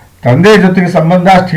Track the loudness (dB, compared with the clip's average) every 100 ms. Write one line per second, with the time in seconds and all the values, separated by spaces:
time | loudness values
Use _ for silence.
0 | _ _ -2 0 2 2 2 -2 -2 -2
1 | -2 0 2 0 0